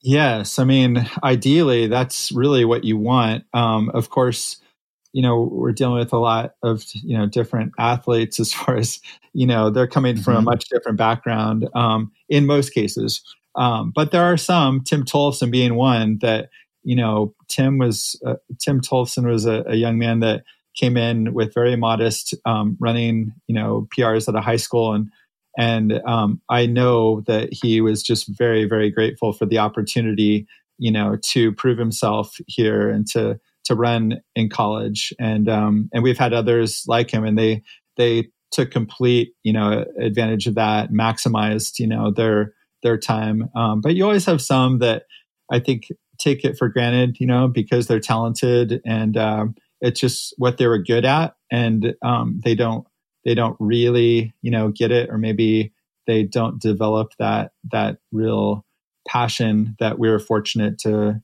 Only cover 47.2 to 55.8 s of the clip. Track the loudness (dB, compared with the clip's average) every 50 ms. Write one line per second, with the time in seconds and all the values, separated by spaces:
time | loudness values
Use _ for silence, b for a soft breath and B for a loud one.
47.2 | -2 0 2 2 2 2 0 -2 -2 0 0 -2 2 0 0 -2 0 -2 -2 -2
48.2 | 0 -4 -2 -2 0 2 2 2 2 0 -2 -6 _ -4 -2 -2 0 -2 0 0
49.2 | 0 0 0 -2 -2 -4 -6 b b b b _ -4 -2 -2 0 -2 -2 -2 -4
50.2 | -12 -12 -6 -2 -2 -2 0 2 2 2 2 0 0 0 0 2 2 2 2 2
51.2 | 0 -4 _ _ _ _ -2 0 0 2 0 0 0 -2 -4 _ -2 -2 -2 0
52.2 | -2 -4 -6 -2 -2 -2 0 0 0 -2 -2 -6 -8 _ _ _ _ _ _ _
53.2 | _ 0 0 0 0 -2 -2 _ -2 0 2 2 2 2 4 4 4 4 2 2
54.2 | 0 -4 _ _ -4 -2 -2 0 0 -2 -2 -2 0 2 2 0 0 0 -4 -4
55.2 | -2 -2 0 0 2 2 2 0 0 -4 _ _